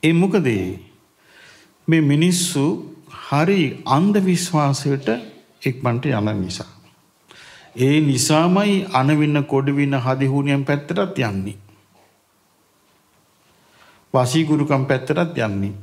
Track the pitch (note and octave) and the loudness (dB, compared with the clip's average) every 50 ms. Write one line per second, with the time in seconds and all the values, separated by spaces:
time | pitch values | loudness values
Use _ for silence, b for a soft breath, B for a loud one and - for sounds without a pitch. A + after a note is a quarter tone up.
0 | - D#3 E3 E3+ F3+ G3 D#3+ G#3 D#3+ C3 A2+ G2 F#2 F#2 F2+ - - - _ _ | 2 2 4 4 2 2 2 0 0 2 0 0 -2 -4 -6 -10 -14 -20 _ _
1 | _ _ _ b b b b b b b b b b b b b _ - D#3+ D#3+ | _ _ _ b b b b b b b b b b b b b _ 0 2 2
2 | D#3 C#3+ C#3+ D3 D#3+ F3+ F3+ F3 F3 - - C#3+ C#3 D3+ G3+ - - - - - | 4 4 2 4 4 2 2 0 -2 -2 -2 0 0 0 -2 -4 -8 -14 -20 -20
3 | - - - - - - - C#3+ D#3 F3 G3+ G3 E3 C3 A#2 - - - C3 C#3+ | -20 -20 -20 -20 -8 -2 0 0 2 2 2 2 2 0 -2 -6 -4 0 2 2
4 | E3+ G3+ G#3 G#3 F#3+ F#3 F3+ E3+ - - - D#3 D3 C#3 C#3 C3+ - D3 C#3 C3+ | 4 4 2 2 2 2 0 0 0 0 0 0 2 2 0 0 -2 -2 -2 -2
5 | C3+ - A3 B3 A#3+ - - - _ _ _ _ - - B2 B2+ - B2 A#2 A#2+ | -2 -2 -4 -4 -4 -12 -20 -20 _ _ _ _ -4 -4 -4 -2 -2 -2 -2 -2
6 | B2+ D#3 C3 G#2+ G#2 G#2+ G#2+ G2 F#2 F2+ F#2 - - - - - _ - _ _ | -2 -2 -2 0 -2 -2 -2 -2 -4 -6 -8 -10 -12 -14 -18 -20 _ -20 _ _
7 | _ _ _ _ _ B B B B B B B B B B A#2 B2+ C3+ C#3+ D#3 | _ _ _ _ _ B B B B B B B B B B 0 2 2 4 4
8 | D#3 C#3+ C3+ B2 A#2+ - D#3 D3+ D#3+ F3 F#3 G3 G3+ G#3 G3+ F#3+ F3+ - - B2+ | 4 2 2 0 2 2 4 4 4 4 4 2 2 2 0 0 -2 0 0 0
9 | C3 C#3 D3+ D3+ D3+ D3+ D3 D3 C#3+ D3 C#3+ C3+ C3+ C#3 C#3+ C#3 C#3+ C#3 C#3 C3+ | 2 2 2 2 2 2 2 0 0 0 0 0 0 0 0 0 0 0 0 -2
10 | A#2+ C3 C3 B2+ C#3 C3+ C3+ C#3+ C#3 C#3+ C#3+ C#3 C3+ C3 C#3+ C#3+ D3 - F3+ F#3 | -2 -2 -2 0 0 0 0 0 0 0 0 -2 0 -2 -2 -4 -4 -6 -4 -4
11 | G3+ F#3 - - C3 A2 G2+ G2 F#2+ G2+ G#2+ - - - - _ _ _ _ _ | -4 -4 -2 -4 -4 -4 -4 -6 -6 -8 -10 -14 -20 -20 -20 _ _ _ _ _
12 | _ _ _ _ _ _ _ _ _ _ _ _ _ _ _ _ _ _ _ _ | _ _ _ _ _ _ _ _ _ _ _ _ _ _ _ _ _ _ _ _
13 | _ _ _ _ _ _ _ _ _ _ b b b b b b b b b b | _ _ _ _ _ _ _ _ _ _ b b b b b b b b b b
14 | b b - C3+ B2+ B2 B2+ D#3+ E3 D#3 D#3 D3 D3 D3 D3 C3+ C3 C3 C#3 C3 | b b 0 0 0 2 2 0 2 2 2 0 2 0 0 0 0 0 -2 -2
15 | C3 - D3+ D3 F3 E3 - C3 A#2 G#2+ G2+ G2 G2 G2+ G2 - | 0 -2 -2 -2 -2 -4 -2 -4 -4 -2 -2 -4 -4 -6 -6 -10